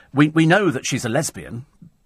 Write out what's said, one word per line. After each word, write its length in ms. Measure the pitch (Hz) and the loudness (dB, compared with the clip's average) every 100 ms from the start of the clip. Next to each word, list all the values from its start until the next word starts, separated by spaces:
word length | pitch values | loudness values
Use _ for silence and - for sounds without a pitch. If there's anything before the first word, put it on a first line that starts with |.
| _ | _
We, 180 | 135 151 | 0 2
we 180 | 156 160 | 4 4
know 240 | 190 190 | 4 2
that 160 | 127 - | -2 -4
she's 180 | 131 117 | -6 -2
a 40 | |
lesbian 580 | 127 - 95 67 120 135 _ - _ | -4 -4 -10 -14 -14 -16 _ -20 _